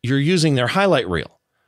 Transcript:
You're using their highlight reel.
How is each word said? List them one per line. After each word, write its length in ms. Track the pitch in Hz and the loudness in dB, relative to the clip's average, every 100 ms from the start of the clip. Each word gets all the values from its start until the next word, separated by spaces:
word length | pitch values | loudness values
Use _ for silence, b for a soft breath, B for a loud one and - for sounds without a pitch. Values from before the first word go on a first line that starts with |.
You're 160 | 117 139 | -2 -2
using 380 | 143 180 156 135 | 0 0 2 0
their 120 | 120 | 0
highlight 400 | 190 196 156 92 | 0 2 2 0
reel. 320 | 85 - _ _ _ | -4 -6 _ _ _